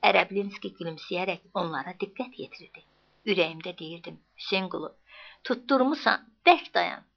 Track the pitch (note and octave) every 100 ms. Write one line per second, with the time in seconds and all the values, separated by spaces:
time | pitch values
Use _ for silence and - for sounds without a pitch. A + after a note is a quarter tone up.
0 | G#3 F#3+ F3+ G3 G3+ G3 G3+ - E3 D#3+
1 | - F3+ F#3+ E3+ _ G3+ F3 D3+ E3 F3+
2 | G3+ - B3 - D3 - D#3+ - _ _
3 | _ _ - F#3 E3 D#3+ F3 F3+ D#3+ E3+
4 | E3+ D#3+ _ _ - F#3+ F#3+ - D3+ -
5 | _ - - - - A#3+ - C4+ C4 D4+
6 | - - - _ - F4 - - F3 F3
7 | _